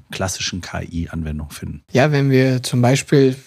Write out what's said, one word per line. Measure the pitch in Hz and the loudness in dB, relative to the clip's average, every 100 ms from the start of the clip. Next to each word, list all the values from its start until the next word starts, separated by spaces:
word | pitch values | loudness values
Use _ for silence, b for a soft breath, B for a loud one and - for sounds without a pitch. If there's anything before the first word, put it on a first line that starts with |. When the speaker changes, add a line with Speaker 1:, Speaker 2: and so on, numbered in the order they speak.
| _ | _
Speaker 1:
klassischen | - 95 - - 92 | -6 -6 -4 -6 -8
K-I-Anwendung | - 87 85 85 82 82 78 76 73 | -8 -10 -6 -6 -6 -6 -6 -6 -10
finden? | - - 78 - | -12 -12 -12 -2
Speaker 2:
Ja, | 127 151 | 2 2
wenn | 143 139 | 2 4
wir | 131 131 127 | 4 4 0
zum | - 123 | -2 2
Beispiel, | 123 127 - 147 135 131 | 4 2 2 4 4 2